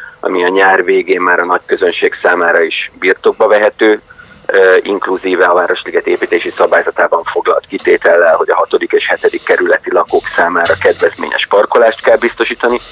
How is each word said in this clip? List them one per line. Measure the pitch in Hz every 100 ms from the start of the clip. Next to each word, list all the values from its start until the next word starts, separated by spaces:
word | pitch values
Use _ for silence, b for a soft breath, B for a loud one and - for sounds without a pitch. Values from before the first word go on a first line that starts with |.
| B B
ami | 95 92
a | 90
nyár | 95 95 95
végén | 92 95 90 92
már | 90 85
a | 87
nagy | 90 -
közönség | - 90 - 92 -
számára | 92 87 85 85
is | 82 - - -
birtokba | 92 95 110 - 110
vehető, | 104 104 - 110 104 - B B B -
ö, | 98 95 92
inkluzíve | - 98 92 92 95 90 87
a |
Városliget | 87 87 92 90 85 -
építési | - 92 87 87 -
szabályzatában | 87 85 85 90 85 -
foglalt | - - - - -
kitétellel, | 95 - - 87 85 85 82
hogy | 82
a | 87
hatodik | 85 87 85
és | - -
hetedik | 90 - 85
kerületi | - - 87 82 -
lakók | 90 87 85 - -
számára | 85 87 85 -
kedvezményes | - - 87 - - - -
parkolást | 101 107 120 113 -
kell | 123 110
biztosítani, | 117 - 113 120 120 120 -